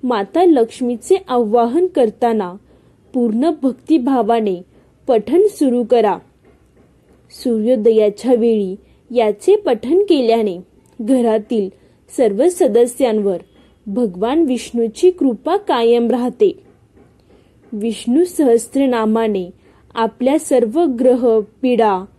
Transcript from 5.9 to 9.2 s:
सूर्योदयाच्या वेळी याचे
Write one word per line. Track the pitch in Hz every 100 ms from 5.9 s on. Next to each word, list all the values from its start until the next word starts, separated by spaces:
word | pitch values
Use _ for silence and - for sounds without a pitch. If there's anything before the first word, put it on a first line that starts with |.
| 240 214 175 _ _ _ _ _ _ _ _ _ _ _
सूर्योदयाच्या | - 262 226 214 247 214 220 208 208 233
वेळी | 240 233 220 190 196 _ _ _
याचे | 240